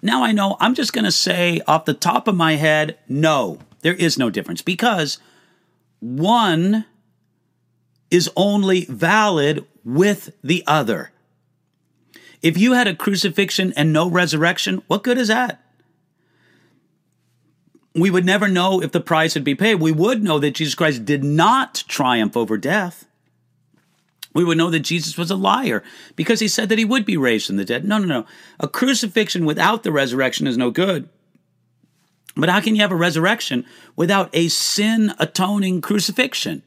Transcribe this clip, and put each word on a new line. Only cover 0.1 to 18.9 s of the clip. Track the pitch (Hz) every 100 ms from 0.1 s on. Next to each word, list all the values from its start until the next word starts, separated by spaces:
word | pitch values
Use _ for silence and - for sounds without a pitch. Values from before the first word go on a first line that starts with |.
| 247
I | 240
know, | 214 196 196
I'm | 214 254
just | 277
gonna | 247 208
say | 170 190 180 175 165 -
off | 156
the | -
top | 147 175 233 233
of | 185
my | 160 151
head, | 156 151 151 - _
no, | 139 156 147 104 76 - _
there | 156 185
is | 170 -
no | 123
difference, | 92 - 87
because | - 180 240 196 147 - _ _ _ _ _ _ _ _
one | 165 131 180 240 208 160 180 220 214 _ _ _ _ _ _ _ _ _ _ _ _
is | 175 175 -
only | 202 208 190 185 165
valid | 117 165 208 214 170 143 156 - _
with | 113 135 190 202 - -
the | 131 175 -
other. | 151 117 92 - _ _ _ _ _ _ _ _ _ _ - - -
If | 165 165
you | 233
had | 247 233
a | 165
crucifixion | - 196 196 165 196 - 190 156
and | 156
no | 156 175
resurrection, | 175 175 156 165 180 - 185 -
what | 202
good | 247 247
is | 226
that? | 226 247 - _ _ _ _ _ _ _ _ _ _ _ _ _ _ _ _ _ _ _ _ _ _ _
We | - 190
would | 185
never | 180 202 202
know | 185 185 190
if | 170